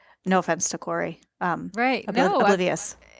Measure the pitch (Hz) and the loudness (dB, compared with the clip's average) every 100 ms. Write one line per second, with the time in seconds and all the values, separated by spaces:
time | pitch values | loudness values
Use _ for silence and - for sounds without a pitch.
0 | _ _ 185 185 170 165 - 170 - 170 | _ _ 0 2 2 -2 -2 -6 -6 -4
1 | 170 170 _ - 180 165 175 220 254 240 | -4 -8 _ -6 -4 -4 -6 -2 0 0
2 | - 220 269 359 208 190 180 160 - - | -2 2 4 4 4 4 2 -2 -6 -14
3 | - | -20